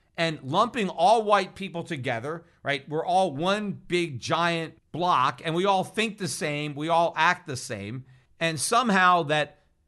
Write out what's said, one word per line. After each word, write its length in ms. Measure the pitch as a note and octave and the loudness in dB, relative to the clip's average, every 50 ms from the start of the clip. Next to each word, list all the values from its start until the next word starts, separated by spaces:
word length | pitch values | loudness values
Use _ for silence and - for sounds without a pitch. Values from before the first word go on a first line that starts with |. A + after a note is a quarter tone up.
| _ _ _ | _ _ _
and 220 | - E3 E3 D#3 C3+ - | -2 -2 -2 -2 -6 -8
lumping 440 | B2+ D3 F#3+ A3+ A#3+ - B3 G3+ F3+ | -2 2 2 2 2 0 -4 -4 -4
all 360 | D#3 D#3+ E3+ G3 A3+ A#3 A3 | 0 2 4 4 4 4 4
white 320 | G#3 G#3 G3 F#3+ F#3 - | 4 4 4 4 0 -8
people 260 | - G3 F#3 D3+ E3+ | -12 -12 -10 -8 -10
together, 600 | E3 - F3 C3+ A#2+ C3 A#2+ A2+ A#2 D3 E3 E3 - _ _ _ | -8 -8 -8 -6 -4 -4 -4 -4 -6 -8 -10 -10 -14 _ _ _
right? 260 | - C#3+ C#3+ C#3 C#3 - | -4 -4 -4 -4 -4 -4
We're 160 | D3 D#3+ D#3 | -4 -4 0
all 300 | - F3 F#3+ F#3+ F3 C3+ | 2 2 2 2 2 0
one 460 | C3+ E3+ F#3 G3 G#3+ G#3 G3+ D#3 B2+ - - | -2 0 0 0 0 -2 -6 -8 -10 -6 -2
big 320 | E3+ F3 E3+ E3 C3+ A#2 | -2 -2 -2 -2 -6 -10
giant 540 | - - D#3+ D#3+ E3+ E3+ E3+ E3 E3 D3+ - _ _ _ | -4 -2 0 0 2 0 0 -2 -4 -8 -12 _ _ _
block, 500 | - D3+ F3 F3+ E3+ C3+ B2+ C#3+ C3+ - - | -6 -2 0 2 2 4 2 2 0 -2 -6
and 120 | D#3+ D#3 | -2 -2
we 80 | E3+ F#3 | 0 2
all 180 | G3+ G3 F#3 | 2 2 2
think 360 | F3 - - A3 A3 A3+ G#3 - | 0 -2 -2 -2 -2 -2 -2 -6
the 100 | G3 D#3+ | -6 -6
same, 480 | - - F#3 D3+ D3 D3 D3 D3+ C#3+ | -4 -4 -4 -4 -2 -4 -4 -6 -6
we 120 | C#3 D3+ D#3+ | -6 0 2
all 260 | E3+ E3 E3+ D#3+ - | 4 4 4 2 2
act 320 | D#3 D#3 F3 F3+ F3 - - | 2 2 2 2 0 -4 -10
the 80 | C3 | -10
same, 480 | A#2+ - - A#2+ G2+ G2 G#2 A#2 C3+ C3 _ - _ _ _ _ _ | -10 -8 -10 -10 -8 -8 -10 -10 -10 -12 _ -20 _ _ _ _ _
and 220 | E3 E3 D#3+ C#3 | -4 -4 -2 -4
somehow 640 | - - A#3 A#3 B3+ A3+ F#3+ F#3+ F#3 F3+ F3+ F3 D#3+ | -2 0 0 2 2 4 4 4 6 6 4 4 2
that 340 | C#3+ D3+ D3+ D3 C#3+ - _ _ _ _ _ _ | 0 0 0 0 -2 -6 _ _ _ _ _ _